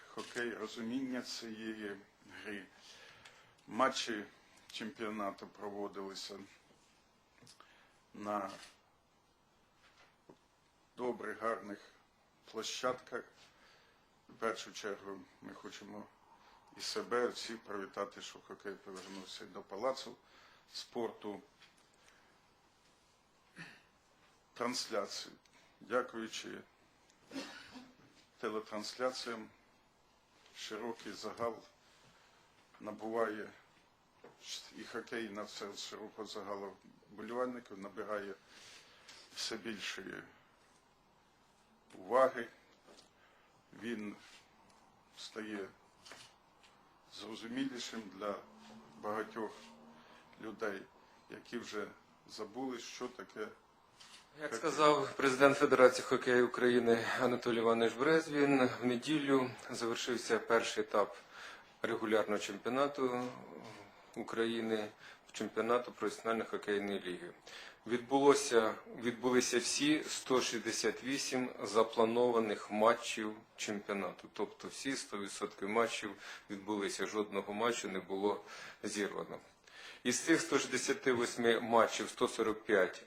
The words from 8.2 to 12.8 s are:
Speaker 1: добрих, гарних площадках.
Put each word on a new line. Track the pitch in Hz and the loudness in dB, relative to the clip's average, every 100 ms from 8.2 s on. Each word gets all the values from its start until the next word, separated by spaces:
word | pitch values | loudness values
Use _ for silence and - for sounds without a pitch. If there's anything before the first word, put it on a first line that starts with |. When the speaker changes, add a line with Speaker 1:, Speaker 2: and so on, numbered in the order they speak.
| 104 104 98 101 - - _ _ _ _ _ _ _ _ _ _ _ _ - _ - - _ _ _ _ _ - | -2 -2 -2 -8 -16 -20 _ _ _ _ _ _ _ _ _ _ _ _ -20 _ -20 -20 _ _ _ _ _ -6
Speaker 1:
добрих, | 123 107 104 101 | -4 -4 -6 -4
гарних | 110 113 101 101 - - _ _ _ _ | -2 -2 -6 -12 -14 -20 _ _ _ _
площадках. | - 110 107 - | -10 -8 -6 -2